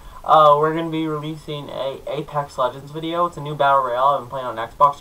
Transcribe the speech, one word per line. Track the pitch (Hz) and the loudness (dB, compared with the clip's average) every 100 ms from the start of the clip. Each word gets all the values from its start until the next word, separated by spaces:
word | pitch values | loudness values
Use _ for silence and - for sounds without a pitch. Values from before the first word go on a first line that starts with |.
| - - | -20 -8
uh, | - 156 151 147 | 4 6 8 8
we're | 156 | 4
gonna | 160 165 | 0 -2
be | 160 160 | -4 -4
releasing | 151 151 156 156 147 139 | -6 -8 -10 -10 -10 -10
a | - 135 135 - | -8 -8 -8 -8
Apex | 139 151 151 139 - | -8 -6 -6 -6 -2
Legends | 156 139 139 | -4 -4 -12
video. | 156 165 170 | -10 -6 -2
It's | 175 165 | -2 -4
a | |
new | 143 | -6
battle | 147 139 139 | 0 2 2
royale | 127 120 135 | 0 0 2
I've | 135 | 0
been | 120 | -2
playing | 135 127 | -8 -8
on | 113 | -6
Xbox. | 117 - 139 139 | -6 2 2 2